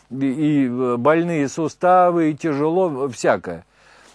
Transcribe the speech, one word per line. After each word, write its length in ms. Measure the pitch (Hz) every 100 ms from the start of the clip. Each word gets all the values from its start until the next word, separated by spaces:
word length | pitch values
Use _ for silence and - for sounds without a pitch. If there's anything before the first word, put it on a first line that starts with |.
| -
и, 160 | 135 135
и, 400 | 131 151 143 131
э, 280 | 123 127 120
больные 500 | 143 165 175 165 139
суставы, 840 | - 156 - 180 185 180 170 156
и 40 |
тяжело, 760 | 151 165 139 156 175 185 131 139
всякое. 560 | 113 156 104 92 85 - _ _ _ -